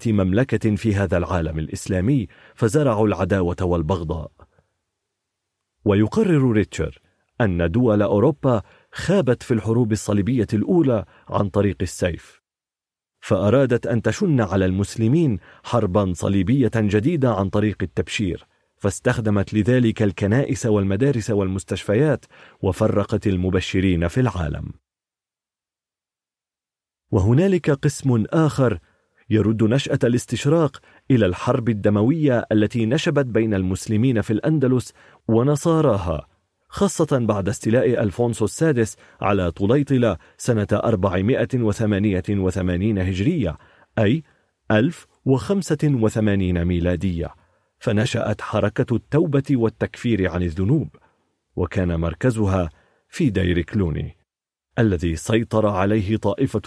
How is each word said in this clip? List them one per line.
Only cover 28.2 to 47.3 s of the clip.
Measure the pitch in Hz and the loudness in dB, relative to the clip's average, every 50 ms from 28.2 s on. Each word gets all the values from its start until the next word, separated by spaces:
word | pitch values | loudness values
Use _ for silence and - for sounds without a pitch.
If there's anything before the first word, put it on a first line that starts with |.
| 104 - | 0 0
آخر | - 165 160 147 - - 131 117 98 87 - _ _ _ _ _ _ _ _ - | 0 0 0 0 0 0 0 0 0 -2 -8 _ _ _ _ _ _ _ _ -2
يرد | 107 107 98 104 113 104 110 | 0 2 2 2 2 2 2
نشأة | 104 117 139 - - 143 135 - | 2 2 0 0 -2 -2 0 0
الاستشراق | 117 117 127 - - 123 - - 143 156 170 160 143 - - - _ _ _ _ - | 0 0 -2 -2 -4 -6 -4 0 0 2 2 2 0 -2 -8 -16 _ _ _ _ 0
إلى | 135 117 104 | 2 4 4
الحرب | 90 87 - - 127 123 127 113 120 | 2 0 0 -2 -2 -2 0 0 -2
الدموية | 113 101 95 104 104 104 107 123 165 165 151 139 123 113 - - | -2 0 0 2 2 4 2 2 2 2 2 2 2 0 0 2
التي | 107 107 104 104 - 117 110 | 2 2 2 2 0 -2 0
نشبت | 110 127 156 - 175 143 143 139 | 0 0 0 0 0 0 0 0
بين | 123 104 113 113 110 104 | 0 0 0 2 2 0
المسلمين | 95 92 92 95 - - - 110 107 120 135 123 107 | 0 0 0 -2 -2 -2 -2 0 2 2 2 2 0
في | 101 - 110 | 0 0 -2
الأندلس | - - 156 160 151 135 123 127 123 - - - _ - - - _ _ - | 0 0 0 2 2 2 2 2 0 -2 -4 -12 _ -20 -20 -20 _ _ 0
ونصاراها | 113 113 123 143 147 143 - 175 160 160 151 139 107 98 85 87 80 73 - - _ _ _ _ _ _ _ _ | 2 2 4 2 0 0 0 0 2 2 2 2 2 0 -2 -4 -4 -6 -8 -12 _ _ _ _ _ _ _ _
خاصة | - - 202 190 - - 165 - 147 131 | -4 -2 -2 0 0 0 0 0 0 0
بعد | 120 107 107 101 92 98 | 0 0 0 0 -2 -4
استيلاء | - - - 113 110 127 117 127 120 - 117 | -4 -4 0 0 2 2 4 2 2 2 0
ألفونسو | 101 - - 120 120 110 - 110 | -2 0 -2 -2 -2 0 -2 -2
السادس | 101 - - 160 160 147 120 110 - - - - - - _ | -4 -2 0 0 0 2 2 0 -2 -4 -10 -20 -20 -12 _
على | - 98 104 98 92 87 | -2 0 0 0 0 -2
طليطلة | 85 - 101 98 123 147 139 - 139 127 120 110 90 - - - _ - | -2 -2 0 2 2 2 2 0 0 2 2 0 0 -4 -8 -16 _ -8
سنة | - - 120 107 101 - | -4 -2 -2 -2 0 0
أربعمائة | 107 101 - 117 110 95 92 98 92 95 95 110 131 101 120 - - | -2 0 0 0 0 0 0 0 0 0 0 0 0 0 0 -2 -2
وثمانية | 123 117 107 101 - 113 107 101 95 104 107 95 92 - - | -2 -2 -2 -2 0 0 0 0 0 0 0 0 -2 -2 -2
وثمانين | 101 101 92 92 90 98 90 90 90 87 98 113 107 95 | -2 0 0 -2 -2 -2 -2 -2 -2 0 0 0 0 0
هجرية، | 92 92 95 90 98 135 185 160 107 85 73 - - _ _ _ _ _ _ 117 | -2 -2 -2 0 0 0 0 0 -2 -4 -6 -8 -14 _ _ _ _ _ _ 0
أي | 110 101 127 165 - _ _ _ _ _ _ _ _ - | 2 2 2 0 -2 _ _ _ _ _ _ _ _ 0
ألف | 110 107 120 156 170 - - _ _ _ _ | 2 2 2 0 -2 -6 -14 _ _ _ _
وخمسة | 131 135 123 - - 202 202 165 - 160 147 - | 0 0 0 0 -2 -2 -2 -2 -2 -2 0 0
وثمانين | 151 139 120 110 107 - 117 107 104 101 98 95 90 90 87 85 | 0 2 2 2 0 2 0 0 2 2 2 0 0 0 0 0
ميلادية، | 90 90 87 82 90 90 80 95 95 87 82 76 73 | 0 0 0 0 0 0 0 -2 -2 -4 -4 -6 -8